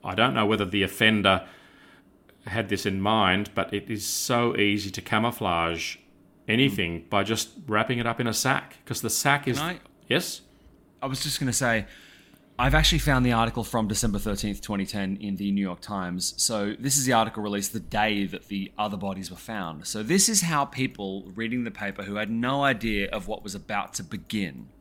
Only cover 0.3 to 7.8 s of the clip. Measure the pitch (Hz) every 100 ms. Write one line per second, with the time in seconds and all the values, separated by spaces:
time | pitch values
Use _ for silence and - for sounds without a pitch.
0.3 | 127 104 110 98 101 95 - 110 110 98
1.3 | 95 - - - - - - _ _ _
2.3 | _ - 95 104 98 104 95 98 110 95
3.3 | 95 101 - - 101 - 107 - - -
4.3 | 123 120 117 104 104 95 95 - 113 113
5.3 | 117 101 85 85 82 - - _ _ _
6.3 | _ - 113 139 98 87 85 - 104 101
7.3 | 110 - - 165 107